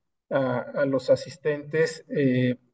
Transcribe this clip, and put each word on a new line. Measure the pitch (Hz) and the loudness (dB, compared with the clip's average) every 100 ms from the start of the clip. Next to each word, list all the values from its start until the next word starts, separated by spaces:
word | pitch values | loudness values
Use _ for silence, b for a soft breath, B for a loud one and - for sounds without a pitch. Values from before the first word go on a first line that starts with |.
| _ _ - | _ _ -4
a, | 143 127 123 | -2 0 -2
a | - 156 139 | -4 -2 0
los | 135 - | 2 2
asistentes, | 131 - - 151 147 147 156 160 - - | 2 0 -6 -4 -4 -2 0 0 -2 -6
eh, | 190 135 127 123 123 _ | 0 2 2 2 -2 _